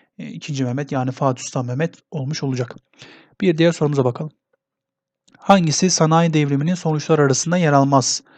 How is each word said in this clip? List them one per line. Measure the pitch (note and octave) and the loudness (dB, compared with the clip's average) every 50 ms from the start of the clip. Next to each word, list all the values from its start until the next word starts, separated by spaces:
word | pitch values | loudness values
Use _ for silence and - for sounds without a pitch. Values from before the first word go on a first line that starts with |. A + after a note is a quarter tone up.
| _ _ _ - | _ _ _ -16
e, | F3 D3 | -16 -14
ikinci | - E3+ - - D3 C3+ C3 | -14 -14 -10 -8 -4 -4 -4
Mehmet | B2 A#2+ C#3 D3 - | -4 -4 -4 -6 -4
yani | C#3+ C3 B2+ C3 | -4 -4 -4 -4
Fatih | B2+ - C#3+ C3+ B2 - - | -4 -2 0 0 0 -2 -6
Sultan | - - C#3+ A#2+ | -8 -6 -6 -4
Mehmet | A#2+ B2 C#3 E3 E3 - _ _ _ | -4 -4 -4 -4 -4 -6 _ _ _
olmuş | - D3+ C3 C3+ D#3 - D3+ | -10 -8 -8 -6 -6 -6 -4
olacak. | C#3 C3 B2 B2 - - - _ _ _ _ - - - - _ _ _ _ | -4 -4 -4 -6 -8 -8 -16 _ _ _ _ -20 -20 -20 -20 _ _ _ _
Bir | - F#3 D#3+ D#3 | 0 0 2 4
diğer | E3 E3+ | 2 2
sorumuza | E3 - D#3+ D3 D3 C#3 B2+ | 2 2 0 0 2 2 0
bakalım. | B2+ A#2 - D#3+ D#3 - _ _ _ _ _ _ _ _ _ _ _ _ _ _ _ _ _ _ _ _ _ | 0 -2 -4 -8 -12 -12 _ _ _ _ _ _ _ _ _ _ _ _ _ _ _ _ _ _ _ _ _
Hangisi | - - G3 G3 E3+ D#3 C#3+ - F#3 F#3 | 0 2 4 4 4 2 0 0 0 0
sanayi | - - E3 D#3 D#3+ E3 E3+ E3 D#3 | 2 2 2 4 4 2 2 2 2
devriminin | D#3 D3 C#3+ C#3+ C#3 D3 E3+ F#3 | 2 0 2 0 -2 -2 -2 -4
sonuçları | F3 - E3 D#3 D3 - - D#3+ D3+ | -2 -2 -2 -2 -2 0 0 2 2
arasında | C#3+ C#3 C3 - - D#3+ F3 F#3 | 4 2 2 0 0 -2 0 0
yer | E3+ D3+ C#3+ | 2 4 4
almaz? | C#3 C#3 C#3 C#3 C3+ C3 - - - - _ _ | 4 4 4 4 2 2 0 -4 -6 -10 _ _